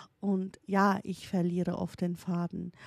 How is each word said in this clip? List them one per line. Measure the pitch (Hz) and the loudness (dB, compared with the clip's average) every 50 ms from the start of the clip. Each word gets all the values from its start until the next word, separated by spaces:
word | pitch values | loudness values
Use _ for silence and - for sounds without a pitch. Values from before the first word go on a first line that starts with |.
| - - _ - | -16 -18 _ -4
Und | 202 202 196 190 185 190 - - _ | 0 0 2 2 0 -2 -8 -12 _
ja, | - 190 196 196 202 190 - | 0 4 6 6 6 4 2
ich | - - 180 - - - | 0 -6 -8 -8 -6 -2
verliere | - 180 175 175 175 180 175 175 175 - | 0 2 2 2 2 0 0 0 0 -2
oft | 180 165 - - | -4 -4 -4 -2
den | 180 175 175 | -2 -2 -2
Faden. | 165 - 185 175 175 175 170 - - 175 175 - - - | -4 -4 -2 -2 0 -2 -2 -4 -6 -8 -8 -10 -14 -16